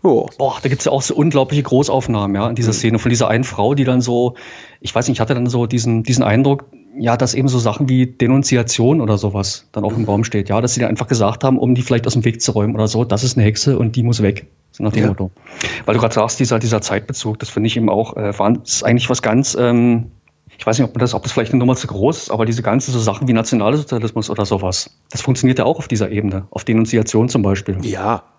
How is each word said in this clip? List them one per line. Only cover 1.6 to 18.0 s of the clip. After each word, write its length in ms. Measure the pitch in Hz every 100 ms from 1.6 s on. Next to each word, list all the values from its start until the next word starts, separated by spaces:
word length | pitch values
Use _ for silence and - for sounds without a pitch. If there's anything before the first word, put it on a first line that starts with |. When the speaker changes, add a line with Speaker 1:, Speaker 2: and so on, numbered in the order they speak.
Speaker 2:
Großaufnahmen, 720 | 131 123 143 131 131 110 101 98
ja, 140 | 117
in 60 | 117
dieser 160 | 113
Speaker 1:
Mhm. 60 | 104
Speaker 2:
Szene 220 | 110 110
von 100 | 127
dieser 180 | 117 127
einen 140 | 113
Frau, 320 | 127 - 107 143
die 80 | 127
dann 160 | 127
so, 320 | 123 120 123 123 - - - -
ich 120 | -
weiß 140 | 113 -
nicht, 100 | 123
ich 40 |
hatte 140 | - 127
dann 120 | 123
so 200 | 120 117
diesen, 360 | 123 117 113
diesen 200 | 113 120
Eindruck, 420 | 101 110 135 139 - - - -
ja, 160 | 113 117
dass 200 | 127 -
eben 120 | 135
so 120 | 127
Sachen 280 | 113 - 135
wie 200 | 127 127
Denunziation 920 | - 120 135 135 123 117 - 117 160
oder 200 | 110 101
sowas 480 | 104 98 98 - _
dann 120 | - 101
auch 80 |
im 60 | 113
Speaker 1:
Mhm. 60 | 107
Speaker 2:
Raum 180 | 101
steht, 260 | 110 104 101
ja, 100 | 104
dass 140 | 123
sie 60 | 123
dann 80 | 117
einfach 180 | 110 117
gesagt 360 | 117 104 113
haben, 160 | 135 131
um 160 | 127 123
die 80 |
vielleicht 240 | 127 120 117
aus 60 |
dem 120 | 123 113
Weg 160 | 113
zu 100 | -
räumen 220 | 107 104 107
oder 120 | 107
so, 180 | 110 120
das 180 | 104
ist 140 | 127 123
eine 80 | 107
Hexe 320 | 107 143 131
und 180 | 117 117
die 60 |
muss 220 | 117 113
weg, 240 | 101 101 - _ _
so 120 | -
nach 80 | 107
dem 100 | 107
Speaker 1:
Ja. 60 | 107
Speaker 2:
Motto. 200 | 95 95 _ - - - - -
Weil 80 |
du 80 | 110
grad 120 | 113
sagst, 260 | 113 117 -
dieser, 180 | 123 113
dieser 240 | 117 107
Zeitbezug, 560 | - 104 107 - 107 107
das 120 | -
finde 180 | - 110
ich 100 | 120
eben 120 | 110
auch, 280 | 104